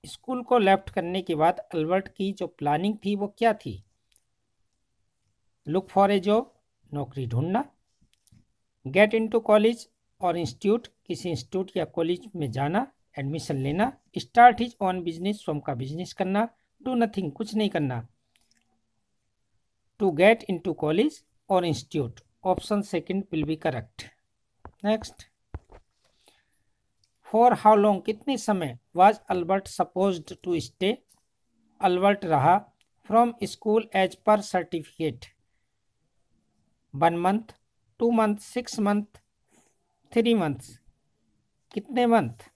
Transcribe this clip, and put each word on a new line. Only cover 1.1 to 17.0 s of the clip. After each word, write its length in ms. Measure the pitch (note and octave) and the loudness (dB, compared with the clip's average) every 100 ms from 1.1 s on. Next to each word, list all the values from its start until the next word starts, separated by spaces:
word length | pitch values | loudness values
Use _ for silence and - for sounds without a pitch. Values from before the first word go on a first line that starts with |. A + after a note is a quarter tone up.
| F#3+ | -6
के 140 | F3+ D#3 | -4 2
बाद 240 | D#3+ F3+ - | 2 0 -6
अल्बर्ट 340 | E3 D#3 F#3 F#3+ - | -4 0 -2 -4 -6
की 140 | G3 | -6
जो 140 | F#3+ F3+ | -6 -10
प्लानिंग 500 | _ C#3+ D3+ G3 G#3+ G3+ | _ -2 0 -2 -4 -4
थी 100 | G3+ | -4
वो 120 | G3+ _ | -6 _
क्या 160 | A#3 G#3+ - | -2 0 -8
थी? 160 | F#2+ _ _ _ _ _ _ _ _ _ _ _ _ _ _ _ _ _ _ - | -14 _ _ _ _ _ _ _ _ _ _ _ _ _ _ _ _ _ _ -4
Look 200 | F3 F#3+ | -4 -2
for 200 | F#3+ G3 | 2 2
a 80 | G3+ | 2
job, 260 | F#3 G#3+ C4+ _ _ _ _ | 2 0 -2 _ _ _ _
नौकरी 320 | D3 B2+ C3+ A#2+ | -10 -8 -8 -4
ढूंढना, 360 | A#2 D3 G#3+ C#4+ _ _ _ _ _ _ _ _ _ _ _ C3 | -2 0 -2 -4 _ _ _ _ _ _ _ _ _ _ _ -2
get 280 | F3 G#3+ A3+ | 2 4 2
into 220 | A3 A#3 A3 | 0 -2 4
college 360 | G#3+ G#3+ A#3 - _ _ _ | 4 4 0 -12 _ _ _
or 120 | F3+ E3+ | -4 -2
institute, 520 | E3 - G3+ A#3 - _ - | -6 -4 0 0 -4 _ -12
किसी 220 | E3+ F3 | -8 -6
इंस्टीट्यूट 420 | D#3 - F#3+ F#3+ F#3 | -8 -6 -6 -6 -6
या 80 | D#3 | -6
कॉलेज 440 | - E3 F3+ A3 F3 | -4 -4 -4 -8 -8
में 160 | C#3 | -6
जाना, 360 | B2 C#3+ G3 C4+ _ _ - | -4 -2 -2 -6 _ _ -10
एडमिशन 380 | C#3 D#3 - C#3 | -8 -8 -6 -6
लेना, 340 | C3+ D#3+ A#3+ - _ F3+ | -4 -2 -4 -4 _ -12
start 420 | - - A#3+ G#3+ | -2 8 8 8
his 100 | A#3+ _ | -6 _
own 220 | F#3+ F#3 E3+ | -4 -2 -6
business, 380 | E3 F#3 G#3 | -4 -6 -4
स्वयं 160 | - D3 | -6 -6
का 140 | C#3+ B2 | -6 -8
बिजनेस 380 | C3+ D#3 F3 | -8 -8 -10
करना, 340 | - F#3 G3+ A#3 _ _ _ B3+ | -6 -2 0 -2 _ _ _ -4
do 80 | B3 | 0